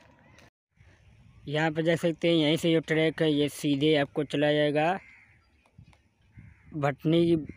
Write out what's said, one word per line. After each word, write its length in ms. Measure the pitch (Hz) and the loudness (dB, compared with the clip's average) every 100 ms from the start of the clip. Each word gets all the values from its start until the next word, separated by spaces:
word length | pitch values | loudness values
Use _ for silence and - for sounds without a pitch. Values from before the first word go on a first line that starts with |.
| - _ _ - - _ _ _ - _ - - - - - | -20 _ _ -20 -20 _ _ _ -20 _ -20 -20 -20 -20 -8
यहाँ 240 | 147 160 | -2 -2
पे 120 | 156 | -2
देख 160 | 160 165 | -2 0
सकते 280 | 175 160 170 | -2 -2 0
हैं, 80 | 170 | 2
यहीं 220 | 147 160 | 2 2
से 140 | 170 | 2
जो 80 | 160 | 0
ट्रैक 400 | - 156 160 147 | 0 0 0 0
है, 100 | 160 | 0
ये 160 | 143 143 | 0 -2
सीधे 460 | - 147 143 151 151 | -2 -2 0 2 2
आपको 280 | 143 - 135 | 0 -4 -4
चला 260 | - 147 | 0 0
जाएगा 460 | 151 151 147 156 190 - - _ _ _ _ _ _ - - _ _ _ - - - - 160 | 2 0 0 -2 -4 -8 -20 _ _ _ _ _ _ -20 -20 _ _ _ -20 -20 -20 -14 -6
भटनी 600 | 143 131 156 165 170 165 143 | -4 -2 0 2 2 0 -2